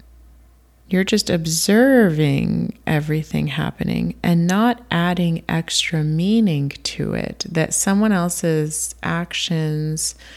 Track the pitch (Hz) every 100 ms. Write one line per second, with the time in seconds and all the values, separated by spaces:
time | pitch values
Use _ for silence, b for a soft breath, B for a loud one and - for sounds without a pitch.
0 | - - - - _ _ _ _ - 185
1 | 190 208 - 175 160 165 - 214 269 254
2 | 196 156 147 139 - 170 - - - 156
3 | 151 156 151 - 151 143 143 - - 60
4 | 175 - 175 170 170 196 240 233 - 170
5 | 175 175 170 165 - 160 165 - - 160
6 | 151 160 185 226 208 147 139 - - -
7 | - 57 - - - 165 - - 196 196
8 | 220 190 175 - 170 156 151 - - -
9 | - 165 175 - - 165 156 151 156 156
10 | - - B